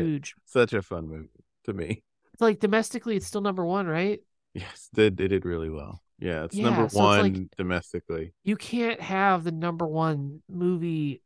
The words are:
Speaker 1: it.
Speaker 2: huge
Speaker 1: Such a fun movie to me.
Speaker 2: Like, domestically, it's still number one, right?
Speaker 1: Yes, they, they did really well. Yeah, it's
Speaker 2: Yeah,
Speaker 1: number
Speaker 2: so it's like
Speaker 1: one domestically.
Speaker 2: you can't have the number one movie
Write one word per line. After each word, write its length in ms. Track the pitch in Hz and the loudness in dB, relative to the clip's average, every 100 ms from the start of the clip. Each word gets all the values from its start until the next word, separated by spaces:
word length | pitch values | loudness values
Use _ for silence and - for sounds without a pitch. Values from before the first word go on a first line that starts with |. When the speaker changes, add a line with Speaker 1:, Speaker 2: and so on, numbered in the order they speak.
Speaker 1:
it. 120 | 170 | 0
Speaker 2:
huge 220 | 143 - - | -2 -6 -16
Speaker 1:
Such 280 | _ 127 117 | _ 2 4
a 100 | 110 | 2
fun 260 | - 87 80 | -2 -6 -8
movie 360 | 78 - _ _ _ | -12 -14 _ _ _
to 80 | - | -8
me. 300 | 98 80 113 _ _ _ - | -6 -4 -6 _ _ _ 0
Speaker 2:
Like, 220 | 226 208 | 2 2
domestically, 560 | 208 220 214 247 233 196 | 2 2 0 -4 -4 -4
it's 100 | - | -4
still 140 | 214 | -4
number 240 | 202 185 | -2 -2
one, 220 | 175 196 180 | -2 0 0
right? 340 | 160 196 208 _ _ _ | 0 -2 -4 _ _ _
Speaker 1:
Yes, 340 | - - - - | -14 -12 -16 -2
they, 180 | - 107 | 4 4
they 180 | 92 92 | 4 2
did 160 | 95 | 0
really 260 | 90 82 80 | 0 -4 -4
well. 320 | 78 - - _ _ | -6 -10 -16 _ _
Yeah, 260 | 90 80 | -4 -4
it's 160 | 85 196 | -4 0
Speaker 2:
Yeah, 20 | |
Speaker 1:
number 240 | 120 117 107 | 2 2 2
Speaker 2:
so 160 | 101 | 4
it's 140 | 101 101 | 6 6
like 220 | 98 95 | 4 0
Speaker 1:
one 100 | 92 - | -6 -6
domestically. 760 | 90 87 - 87 - 82 80 - | -2 -2 -4 -8 -6 -8 -8 -6
Speaker 2:
you 120 | 190 214 | -4 -4
can't 440 | - 240 233 226 | -4 -2 -2 -4
have 440 | - 190 196 185 | -4 2 4 4
the 80 | 165 | 0
number 340 | 160 175 165 165 | -2 -4 -2 -2
one 560 | 156 160 147 139 156 - | 2 2 0 -4 -10 -12
movie 760 | 180 180 175 170 160 147 127 | -2 0 0 0 -2 -2 -6